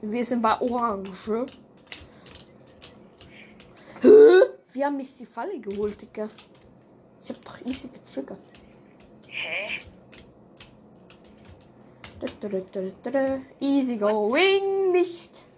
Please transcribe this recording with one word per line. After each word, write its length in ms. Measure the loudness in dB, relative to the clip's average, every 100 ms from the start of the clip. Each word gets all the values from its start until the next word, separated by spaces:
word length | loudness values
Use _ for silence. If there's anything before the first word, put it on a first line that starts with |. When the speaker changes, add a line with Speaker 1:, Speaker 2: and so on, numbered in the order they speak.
Speaker 1:
Wir 220 | -6 -6
sind 160 | -4 -2
bei 160 | 0 0
Orange. 840 | -2 -4 -4 -6 -10 -14 -6 -6 -6 -12 -20 -20 -20 -20 -20 -20 -20 -20 -20 -20 -20 -20 -20 -20 -20 -20 -20 -20 -20 -20 -20 -20 -20 2
Hä? 80 | 10 12 12 10 6 0 _
Wir 140 | -6 -4
haben 100 | -4
nicht 220 | -10 -16
die 80 | -18
Falle 320 | -12 -10 -10
geholt, 400 | -10 -6 -8 -8
Digga. 280 | -16 -12 -12 -12 -20 -20 -20 -20 -20 -20 -20 -20
Ich 80 | -16
hab 140 | -16
doch 160 | -16 -16 -10
easy 220 | -10 -12
getriggert. 500 | -18 -16 -14 -12 -16 -20 -20 -20 -20 -20 -20 -20 -20 -18
Speaker 2:
Hä? 540 | -12 -10 -8 -8 -10 -14 -20 -20 -20 -20 -20 -20 -20 -20 -20 -20 -20 -20 -20 -20 -20 -20 -20 -20 -20 -20 -20 -20 -14
Speaker 1:
Da, 60 | -14 -12
da, 80 | -8
da, 100 | -8 -8
da, 80 | -10 -10 -10
da, 80 | -6
da. 280 | -2 -2 -4 -10 -8
Easy 380 | -2 0 0 -2
going, 920 | -2 0 0 2 2 2 0 -2 0
nicht. 540 | 0 0 -4 -14 -18 -20